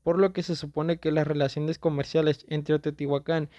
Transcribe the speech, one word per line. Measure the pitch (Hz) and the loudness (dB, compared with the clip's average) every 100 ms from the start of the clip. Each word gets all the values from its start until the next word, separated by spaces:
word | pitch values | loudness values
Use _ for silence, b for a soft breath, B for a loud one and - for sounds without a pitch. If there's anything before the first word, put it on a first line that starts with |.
por | 170 175 | -2 2
lo | 196 | 2
que | 185 | 0
se | 175 | -4
supone | 160 147 151 165 165 | -6 -6 -2 -2 0
que | 156 | 0
las | 156 151 | 0 2
relaciones | 147 139 151 156 160 | 2 0 0 -4 -2
comerciales | 165 143 - 165 156 147 - | -2 -2 0 2 2 0 -4
entre | 151 147 151 | -6 0 0
Teotihuacán | 151 147 143 143 156 160 147 | 0 -4 -2 -2 0 -2 -2